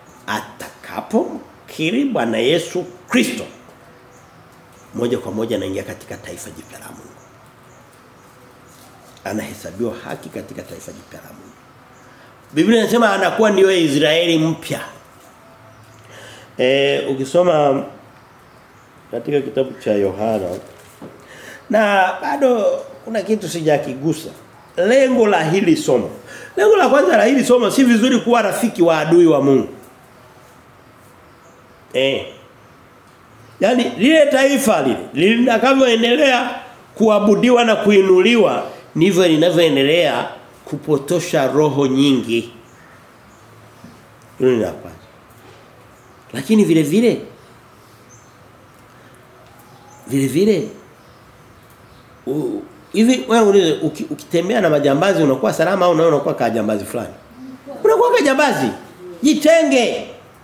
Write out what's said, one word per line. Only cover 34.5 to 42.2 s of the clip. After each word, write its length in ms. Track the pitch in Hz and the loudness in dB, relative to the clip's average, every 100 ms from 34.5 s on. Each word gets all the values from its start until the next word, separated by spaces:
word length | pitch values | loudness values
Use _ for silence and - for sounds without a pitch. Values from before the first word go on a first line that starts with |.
| 277 - 175 135 104 - | 2 2 2 0 -4 -6
lile, 220 | 131 190 233 | 0 2 2
litakavyoendelea 1120 | 247 226 254 269 254 226 233 240 269 247 247 - - - - - | 2 2 2 2 2 2 2 2 2 2 -2 -10 -16 -20 -14 0
kuabudiwa 680 | 214 208 202 202 240 240 | 2 4 4 2 4 4
na 120 | 233 208 | 2 2
kuinuliwa, 880 | 196 202 190 185 202 233 170 120 - - - 156 | 4 4 6 4 4 4 2 0 -8 -16 -10 0
ndivyo 320 | 180 180 175 | 2 2 2
linavyoendelea 1000 | 156 170 170 165 139 139 170 156 120 - - - - - | 4 2 2 2 2 2 2 0 -2 -6 -12 -20 -20 -12
kupotosha 840 | 147 - 143 143 175 160 160 131 | -10 -4 -4 -2 -4 -2 -2 0
roho 400 | 135 151 135 139 | 2 0 0 0
nyingi. 640 | 131 143 127 | 2 2 2